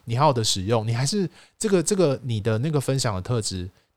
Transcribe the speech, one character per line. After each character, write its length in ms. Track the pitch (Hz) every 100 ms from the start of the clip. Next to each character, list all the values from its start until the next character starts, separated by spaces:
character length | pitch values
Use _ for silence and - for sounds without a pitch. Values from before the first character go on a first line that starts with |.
| -
你 100 | 117
好 80 | 151
好 80 |
的 100 | 120
使 200 | 107 101
用， 240 | 95 117 110
你 60 |
还 120 | 117 139
是 240 | 208 175 - - -
这 100 | 214
个， 120 | 190
这 140 | 156 196
个 240 | 160 131
你 180 | 127 110
的 160 | 101 110
那 140 | 147
个 100 | 151
分 180 | - 135
享 160 | 123 107
的 60 |
特 180 | - 123
质， 280 | 107 92 90 - _